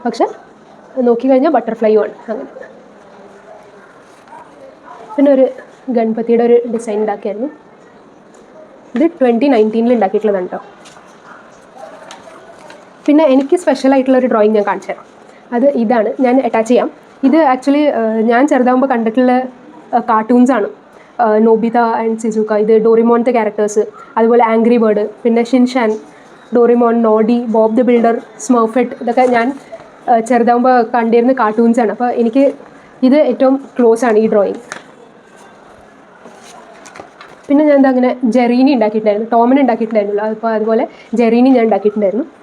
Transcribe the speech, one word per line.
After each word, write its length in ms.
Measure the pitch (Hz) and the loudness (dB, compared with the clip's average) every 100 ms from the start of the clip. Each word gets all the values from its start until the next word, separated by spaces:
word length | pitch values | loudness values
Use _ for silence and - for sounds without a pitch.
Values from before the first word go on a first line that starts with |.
പക്ഷെ 220 | 240 - 359 - - - - - - 262 240 | -8 -4 -6 -6 -20 -20 -20 -20 -14 -4 -2
നോക്കിക്കഴിഞ്ഞാൽ 460 | 233 262 262 302 262 | 0 2 2 2 -2
ബട്ടർഫ്ലൈയും 460 | 233 226 214 214 | -4 -2 0 0
ആണ്. 100 | 208 - - | 0 -8 -12
അങ്ങനെ 180 | 220 269 - - - - - - - - - - - - - - - - - - - - - - - - - - - | -12 -12 -18 -20 -20 -20 -20 -20 -20 -20 -20 -20 -20 -20 -20 -20 -20 -20 -20 -20 -20 -20 -20 -20 -20 -20 -20 -12 0
പിന്നെ 140 | 285 269 | 2 4
ഒരു 100 | 254 - - - - 233 | 2 -2 -20 -20 -6 -4
ഗണപതിയുടെ 460 | 226 226 226 233 240 | -2 -4 -2 0 2
ഒരു 80 | 240 240 | 2 2
ഡിസൈൻ 240 | 220 226 208 | -2 -6 -6
ഉണ്ടാക്കിയായിരുന്നു. 460 | 214 202 214 202 277 - - - - - - - - - - - - - - 233 | -4 -6 -8 -8 -10 -10 -20 -20 -20 -20 -20 -20 -20 -20 -20 -20 -20 -20 -12 -2
ഇത് 80 | 330 - | -2 0
ട്വൻറ്റി 280 | 254 233 285 240 | 0 0 0 2
നയൻറ്റീനിൽ 380 | 214 220 233 247 | 0 0 0 0
ഉണ്ടാക്കിയിട്ടുള്ളതാണ് 520 | 190 208 214 196 180 | 0 -2 -2 -4 -6
കേട്ടോ. 80 | 185 - - - - - - - - - - - - - - - - - - - - - - - - - | -12 -16 -20 -20 -20 -20 -20 -20 -20 -20 -20 -20 -20 -20 -20 -20 -20 -20 -20 -20 -20 -20 -20 -20 -8 0
പിന്നെ 180 | 294 311 262 | 2 4 2
എനിക്ക് 220 | 277 349 | 2 -2
സ്പെഷ്യൽ 300 | - 269 262 277 | 0 0 2 2
ആയിട്ടുള്ള 240 | 262 254 | 2 0
ഒരു 80 | 254 | 2
ഡ്രോയിങ് 220 | 233 214 220 | 2 2 2
ഞാൻ 80 | 202 | -2
കാണിച്ചു 220 | 190 - | -6 -8
തരാം. 140 | 175 - - - - - 240 | -14 -16 -20 -20 -20 -8 0
അത് 120 | 269 247 | 0 0
ഇതാണ്, 260 | 226 240 214 277 262 | 0 0 -2 -2 0
ഞാൻ 100 | 262 254 | 0 0
അറ്റാച്ച് 220 | 226 226 | -2 0
ചെയ്യാം. 180 | 240 220 - - - 269 | 0 0 -8 -20 -4 0
ഇത് 120 | 311 302 | 2 2
actually, 320 | 262 277 285 294 226 | 0 0 0 0 0
ഏഹ്, 220 | 220 220 220 | -2 -2 0
ഞാൻ 100 | 233 285 | 2 2
ചെറുതാവുമ്പോൾ 380 | 269 247 254 269 | 2 2 0 0
കണ്ടിട്ടുള്ള, 400 | 240 226 226 254 247 254 - - - - 240 | -2 -2 0 0 0 -4 -12 -20 -20 -6 -6
ഏഹ്, 80 | 226 | 0
cartoons 400 | 220 220 247 247 247 | -2 2 2 2 2
ആണ്. 120 | 202 - _ - - - | -4 -8 _ -20 -20 -4
ഏഹ്, 160 | 233 214 226 | 0 2 2
Nobita 380 | 226 233 233 226 233 | 2 0 0 -2 -2
and 140 | 226 220 | -4 -4
Shizuka, 340 | 226 214 214 208 | -4 -4 -2 -2
ഇത് 100 | 208 220 220 | 2 2 4
Doraemon-ത്തെ 460 | 226 233 240 240 233 | 2 2 2 0 -2
ക്യാരക്ടേഴ്സ്, 460 | 214 208 208 214 208 - - - | -2 -2 -2 -2 -4 -8 -8 0
അതുപോലെ 260 | 226 233 214 | 2 2 2
ആംഗ്രി 260 | 226 226 240 | 2 2 2
ബേർഡ്, 200 | 220 208 214 - | 2 0 -4 -4
പിന്നെ 180 | 240 233 233 | -2 -2 0
ഷിൻചാൻ, 380 | 262 247 262 220 214 - - - - - 240 | 0 0 0 -2 -4 -10 -20 -20 -20 -4 0
ഡോറിമോൻ, 400 | 233 240 240 233 226 | 2 2 2 0 0
നോഡി, 300 | 214 214 240 240 220 | 0 0 -2 -2 0
ബോബ് 200 | 220 226 | 0 0
ദ 40 | 247 | 2
ബിൽഡർ, 260 | 240 233 233 - - - | 2 2 -2 -8 -18 -2
സ്മർഫെറ്റ്, 500 | 247 226 240 247 - | 0 0 -2 -4 -6
ഇതൊക്കെ 220 | 240 240 254 240 | -4 0 0 0
ഞാൻ, 120 | 233 277 - - - - - | -2 -6 -16 -20 -20 -16 -2
ഏഹ്, 100 | 226 226 | -2 0
ചെറുതാവുമ്പോൾ 460 | 247 233 240 247 254 233 240 | 0 2 2 2 2 0 -2
കണ്ടിരുന്ന 400 | 233 233 240 262 | 0 2 2 0
cartoons 380 | 220 220 233 233 | -2 0 2 2
ആണ്. 80 | 220 208 | -2 -2
അപ്പോൾ 120 | 247 240 | -4 -2
എനിക്ക് 220 | 233 247 277 277 - - - - 254 | -2 2 0 -2 -18 -20 -20 -2 2
ഇത് 100 | 285 262 | 2 2
ഏറ്റവും 260 | 233 262 269 - - | 0 0 0 -4 0
ക്ലോസ് 280 | 240 226 247 | 0 2 0
ആണ് 100 | 214 220 | 0 2
ഈ 20 | |
ഡ്രോയിങ്. 280 | 214 190 202 - - - - - - _ - - - - - - - - - - - - - - - - - - - - - - | 0 -2 -6 -14 -18 -20 -20 -20 -20 _ -20 -20 -20 -20 -20 -20 -20 -20 -20 -20 -20 -20 -20 -20 -20 -20 -20 -20 -20 -20 -20 -2
പിന്നെ 160 | 285 302 | 0 2
ഞാൻ 80 | 285 | 4
എന്താ 100 | 269 | 4
അങ്ങനെ 180 | 254 247 247 247 233 | 2 -2 -2 -2 0
ജെറീനി 360 | 240 240 262 269 | 0 2 2 2
ഉണ്ടാക്കിയിട്ടുണ്ടായിരുന്നു, 520 | 214 220 214 208 226 233 | 0 0 -2 -2 -2 0
ടോമിനെ 260 | 233 269 262 | 2 2 0
ഉണ്ടാക്കിയിട്ടുണ്ടായിരുന്നല്ലോ, 600 | 226 220 226 202 202 220 220 | -2 -2 -2 -2 -4 -6 -6
അപ്പോൾ 140 | 226 220 | -4 -4
അതുപോലെ 280 | 214 220 285 - - 226 | -2 -2 -4 -10 -10 -2
ജെറീനി 300 | 233 233 254 254 | 0 2 4 2
ഞാൻ 100 | 226 | 2
ഉണ്ടാക്കിയിട്ടുണ്ടായിരുന്നു. 580 | 196 208 214 202 202 320 - | 0 -2 -2 -2 -2 -8 -12